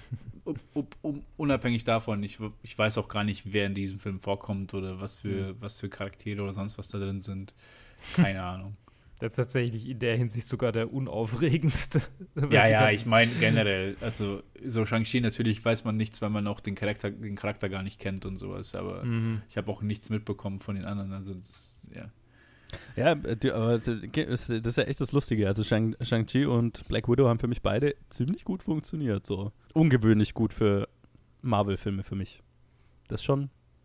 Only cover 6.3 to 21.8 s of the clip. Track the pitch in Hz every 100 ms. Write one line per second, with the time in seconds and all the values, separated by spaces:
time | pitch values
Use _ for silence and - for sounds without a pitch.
6.3 | 104 98 98 101 - - 101 98 98 101
7.3 | 95 98 - - - - - - - 113
8.3 | 95 90 92 98 104 - _ - - 113
9.3 | - 120 131 120 110 127 123 120 113 120
10.3 | 113 - 117 123 110 117 135 131 98 113
11.3 | 127 160 151 151 - - 156 - - -
12.3 | - 143 110 110 107 110 104 117 113 117
13.3 | 120 110 113 104 95 95 98 113 110 104
14.3 | 98 - - 131 113 107 113 110 127 117
15.3 | - 117 107 117 113 117 107 110 - 107
16.3 | 104 101 101 - 98 104 104 104 - 107
17.3 | 98 104 107 101 95 95 - 101 95 98
18.3 | 92 98 95 - 95 92 92 123 113 113
19.3 | 110 - - 104 - 107 107 - 107 107
20.3 | 101 101 98 - 98 92 101 98 95 98
21.3 | 92 - - - -